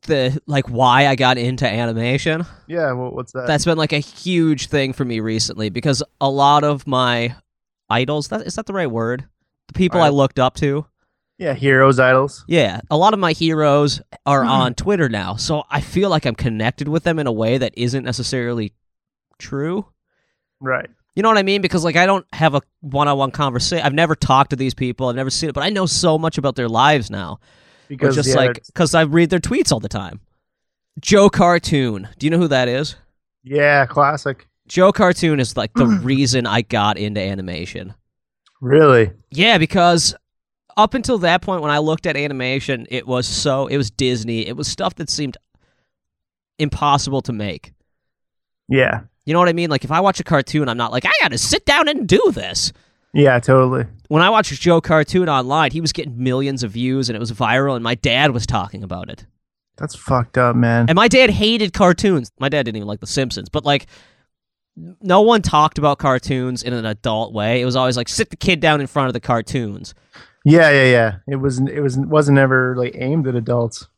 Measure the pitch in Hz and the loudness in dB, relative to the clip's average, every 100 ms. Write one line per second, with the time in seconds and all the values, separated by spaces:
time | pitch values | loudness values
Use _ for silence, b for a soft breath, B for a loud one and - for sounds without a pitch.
0 | - 151 131 143 - 143 131 117 127 123 | -2 -2 0 -4 -4 -4 -2 2 4 4
1 | 143 131 127 127 120 127 131 107 120 113 | 4 2 2 0 -2 -2 -2 -2 -4 -2
2 | 117 135 165 160 170 - _ 165 156 123 | -2 -2 -2 -4 -6 -14 _ -4 -4 -4
3 | 127 - 123 131 123 147 170 160 151 147 | -8 -10 -12 -10 -4 -2 0 0 0 -2
4 | 143 - - 180 160 147 - 151 135 131 | -6 -10 -4 0 2 0 -2 -2 -2 -4
5 | 131 113 110 110 107 - 107 101 147 131 | -6 -4 -4 -4 -4 -4 -6 -4 -2 -2
6 | - _ 135 139 139 147 147 147 143 127 | -4 _ -4 2 4 4 2 -2 -2 0
7 | 123 120 117 123 _ _ _ _ _ 113 | 0 0 -4 -8 _ _ _ _ _ -2
8 | 127 151 143 214 - - 220 196 160 113 | 0 -4 -6 -8 -8 -10 -8 -4 -4 -4
9 | 113 123 135 _ _ _ _ - 185 180 | -4 -6 -10 _ _ _ _ -2 0 2
10 | 156 143 135 - 127 - 147 139 151 _ | 2 4 0 2 -2 0 -4 -4 -8 _
11 | _ _ _ _ 175 131 135 131 135 127 | _ _ _ _ -6 -2 2 6 6 6
12 | 131 131 139 - - 170 117 90 - 151 | 4 4 2 -6 -2 2 2 -2 -4 2
13 | 190 214 175 156 165 156 151 143 147 - | 2 2 0 0 -2 0 2 2 0 -4
14 | - - - 143 123 135 127 120 - 202 | -12 -10 -2 0 2 2 0 -2 -2 0
15 | 147 110 90 101 - 151 - 143 - - | 0 -2 -6 -8 -4 -6 -4 -6 -4 -2
16 | 196 160 143 110 135 110 110 - 147 156 | 0 0 -2 -4 -4 -2 -4 -4 -4 -4
17 | 175 160 143 110 113 131 123 - 120 135 | -2 -2 -2 -2 -2 -2 -4 -4 -4 -4
18 | 123 120 123 131 120 120 104 _ _ _ | -6 -8 -6 -6 -4 -4 -6 _ _ _
19 | _ _ _ _ - 139 151 185 202 _ | _ _ _ _ -12 -8 -6 -6 -10 _
20 | _ _ _ _ _ _ 135 127 - _ | _ _ _ _ _ _ -4 -4 -6 _
21 | _ - 220 214 196 202 185 175 175 160 | _ -2 2 2 2 0 0 -2 0 2
22 | 180 196 - - 160 139 - _ 156 139 | 2 2 -2 0 0 0 -6 _ -8 -2
23 | 147 143 135 - 143 123 - 175 143 143 | 0 0 -2 -2 -2 -2 -4 -2 -2 0
24 | 165 156 - 135 139 131 131 - 127 117 | 0 0 2 2 2 0 -4 -4 -6 -4
25 | 131 120 135 - 160 139 156 208 185 - | -4 -4 -6 -6 -6 -4 -4 -2 -2 0
26 | 180 156 160 - 139 127 120 113 135 151 | 0 2 0 -2 -4 -2 -2 2 4 4
27 | 104 101 87 - b b b b b 139 | -2 -8 -10 -14 b b b b b -2
28 | 139 135 131 131 131 120 - - 165 170 | 0 0 0 2 0 -2 -12 -2 0 2
29 | 160 156 170 185 165 247 330 123 98 110 | 2 2 2 0 -2 -2 0 -2 -4 -10
30 | 95 - _ _ _ _ _ _ _ - | -10 -16 _ _ _ _ _ _ _ -14
31 | - 202 202 - 175 175 - 151 127 104 | 2 6 6 6 4 2 0 -2 -2 -4
32 | 98 - 139 165 170 135 123 127 147 - | -10 -6 -2 0 2 2 0 -2 -6 -10
33 | _ _ _ _ 127 143 147 143 131 - | _ _ _ _ -6 0 4 4 2 2
34 | 143 147 143 131 _ _ _ - 185 - | 0 0 -6 -10 _ _ _ 2 2 4
35 | 190 180 170 147 120 - 110 - 127 104 | 2 2 0 0 -2 -4 -4 0 2 2
36 | 120 135 139 127 120 107 117 117 104 104 | 0 0 0 0 0 -2 0 0 0 0
37 | 104 104 95 98 92 85 90 - 92 98 | -4 -4 -6 -6 -8 -10 -10 -12 -16 -20
38 | _ _ _ _ _ _ 123 143 156 123 | _ _ _ _ _ _ 2 6 8 6
39 | 107 - _ 135 208 214 156 202 175 175 | 4 -2 _ 0 2 4 2 2 4 4
40 | 143 - _ _ _ _ _ - 214 262 | 0 -4 _ _ _ _ _ 0 0 0
41 | 226 240 175 175 190 185 151 147 156 156 | -2 0 2 0 -2 -4 -2 0 0 -2
42 | 180 143 147 135 127 131 - 131 117 127 | -4 -4 -4 -4 -4 -4 -4 -8 -6 -10
43 | - 127 127 - 151 135 139 139 127 - | -4 -4 -4 -4 -2 -2 -2 -2 -4 -2
44 | 131 123 110 113 110 123 147 - 196 - | -2 -2 -4 -6 -6 -8 -10 -6 -6 -6
45 | 165 - 147 - _ _ _ _ _ _ | -10 -6 -8 -10 _ _ _ _ _ _
46 | _ _ _ _ _ _ 147 - 147 143 | _ _ _ _ _ _ -6 -2 0 0
47 | 143 135 127 113 104 82 - _ _ _ | 0 -6 -6 -8 -8 -10 -16 _ _ _
48 | _ _ _ _ _ _ _ 131 127 110 | _ _ _ _ _ _ _ 0 2 -2
49 | - _ - 160 180 170 170 139 117 156 | -8 _ -4 2 2 2 -2 -2 -2 0
50 | 196 190 - 156 135 151 139 120 117 123 | 0 -2 0 -2 0 -2 -2 -2 -4 -2
51 | - 622 302 120 - 415 - 285 302 302 | -2 0 0 -2 -2 -2 2 2 2 -2
52 | 214 190 427 220 95 90 - - _ _ | 2 2 2 0 -6 -6 -6 -8 _ _
53 | _ 151 143 123 120 131 127 127 123 - | _ 4 4 4 4 4 4 0 -6 -10
54 | _ 151 180 220 214 139 170 170 - 160 | _ 2 4 4 0 -2 2 2 4 0
55 | 147 190 180 139 127 147 151 139 160 - | 2 0 0 -2 0 0 0 -2 -6 -6
56 | 156 120 127 127 139 135 117 110 123 131 | -8 -4 -2 -2 -2 -4 -8 -4 -4 -2
57 | 123 113 113 113 117 123 139 127 117 120 | -4 -4 -8 -4 0 2 2 -2 -4 -2
58 | 135 120 147 120 107 117 95 101 98 90 | 0 2 2 0 -2 -4 -4 -10 -12 -12
59 | 92 - - _ _ _ _ _ 151 - | -12 -18 -20 _ _ _ _ _ -12 -12
60 | - 131 120 - 123 120 120 117 117 170 | -2 -2 0 0 2 2 2 2 2 4
61 | 233 254 254 196 214 233 208 - 196 170 | 4 6 4 4 0 0 -2 2 2 4
62 | 214 175 120 _ 135 147 120 107 104 104 | 2 0 -2 _ -2 -2 -2 -6 -8 -10
63 | - - 131 110 95 151 147 143 - b | -8 -4 -4 -6 -8 -6 0 -2 -2 b
64 | b b b _ _ _ _ - 165 185 | b b b _ _ _ _ -20 -20 -14
65 | 202 185 214 233 175 156 151 - 147 143 | 2 4 6 4 2 2 2 2 0 0
66 | 147 127 - 135 127 123 123 123 113 107 | 0 0 -2 -4 -4 -6 -6 -6 -6 -6
67 | 127 110 110 110 107 123 123 127 127 123 | -4 -4 -4 -4 -2 0 0 0 0 -2
68 | 117 - 113 - - 175 160 151 135 - | -6 -4 -6 -4 -2 2 2 2 0 -2
69 | 131 120 - 120 110 135 113 101 - - | -2 -4 -2 -2 -2 -6 -6 -10 -16 -20
70 | b b b b - 160 160 143 131 123 | b b b b 4 6 8 8 6 6
71 | 113 92 - 139 139 127 139 139 143 131 | 4 -2 -8 -4 -4 -2 -4 -2 -4 -2
72 | 139 151 143 139 135 131 127 123 120 127 | 0 2 4 4 4 2 0 -2 -6 -6
73 | 127 160 131 123 113 120 117 - - | -4 -2 -2 -4 -2 -2 -2 -6 -20